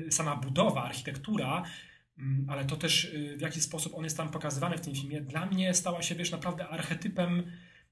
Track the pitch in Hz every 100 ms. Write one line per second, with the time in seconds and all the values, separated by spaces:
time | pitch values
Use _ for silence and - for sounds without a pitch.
0 | 160 - 156 143 131 131 208 135 120 -
1 | - 135 - 196 131 165 180 - - -
2 | _ - 135 135 135 139 135 156 170 175
3 | - 151 147 143 160 160 - 160 170 165
4 | 160 156 160 156 151 135 170 175 156 139
5 | 139 151 135 151 190 190 185 180 180 170
6 | 165 165 175 170 180 165 170 160 - 165
7 | 220 - 175 175 175 - - - _